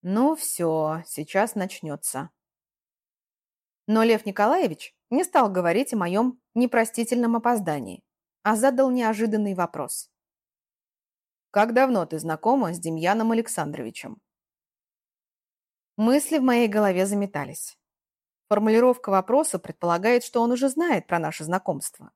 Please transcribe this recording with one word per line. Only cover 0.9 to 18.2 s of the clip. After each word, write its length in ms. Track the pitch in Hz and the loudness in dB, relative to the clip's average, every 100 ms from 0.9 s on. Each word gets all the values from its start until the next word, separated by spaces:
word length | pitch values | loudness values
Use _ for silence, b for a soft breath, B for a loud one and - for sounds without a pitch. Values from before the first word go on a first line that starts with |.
| 160 165 | -4 -10
сейчас 500 | - 151 190 220 220 | -12 -4 -2 0 -2
начнется. 760 | 185 - 160 143 - 131 160 _ _ _ _ _ _ _ _ _ _ _ _ _ _ _ - | -6 -8 -10 -10 -8 -8 -10 _ _ _ _ _ _ _ _ _ _ _ _ _ _ _ 0
Но 160 | 220 | 2
Лев 220 | 226 220 220 | 4 2 0
Николаевич 680 | 196 208 330 294 156 - _ _ | 0 2 4 0 -2 -14 _ _
не 140 | 247 | -2
стал 260 | 349 311 226 | 0 2 2
говорить 420 | 185 175 175 277 | 2 0 0 0
о 40 | 226 | -2
моем 440 | 175 190 254 247 _ - | -2 0 0 -2 _ -2
непростительном 800 | 247 247 226 - 226 240 233 233 | 0 2 0 -2 -2 0 0 0
опоздании, 680 | 233 240 175 147 104 92 _ _ _ _ | 0 0 -2 -6 -8 -14 _ _ _ _
а 140 | 202 214 | -2 2
задал 340 | 262 254 269 | 2 4 2
неожиданный 680 | 254 233 214 226 214 208 185 | 2 0 0 0 0 -2 -2
вопрос. 540 | 175 - 127 - - _ _ _ _ _ _ _ _ _ _ _ _ _ _ | -4 -4 -8 -8 -12 _ _ _ _ _ _ _ _ _ _ _ _ _ _
«Как 220 | - 220 | 0 2
давно 320 | 233 262 233 160 | 4 2 2 -2
ты 120 | 160 | -6
знакома 560 | 160 160 214 269 202 | -6 -4 0 2 0
с 60 | 175 | -4
Демьяном 520 | 170 165 170 214 226 | -6 -2 0 0 0
Александровичем?» 880 | 226 226 - 147 139 113 - - - _ _ _ _ _ _ _ _ _ _ _ _ _ _ _ _ _ - | 0 -2 -4 -6 -6 -10 -12 -16 -18 _ _ _ _ _ _ _ _ _ _ _ _ _ _ _ _ _ -2
Мысли 400 | 220 277 294 320 | 2 2 2 0
в 60 | |
моей 240 | 262 240 233 | 2 4 2
голове 380 | 208 208 180 196 | 2 2 2 0
заметались. 720 | 202 202 156 135 151 - - _ _ _ _ | 0 -4 -6 -10 -12 -16 -16 _ _ _ _